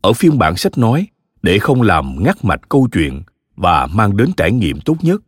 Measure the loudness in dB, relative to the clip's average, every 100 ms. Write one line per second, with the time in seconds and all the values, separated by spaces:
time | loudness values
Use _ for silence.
0 | 0 2 2 2 0 0 -4 0 2 0
1 | -2 _ _ _ 0 0 2 2 2 2
2 | -2 -2 -2 0 -4 -4 _ 0 0 0
3 | -4 -6 -16 _ _ -4 0 0 0 0
4 | 0 2 0 0 -2 0 -2 -4 -4 -2
5 | -2 -2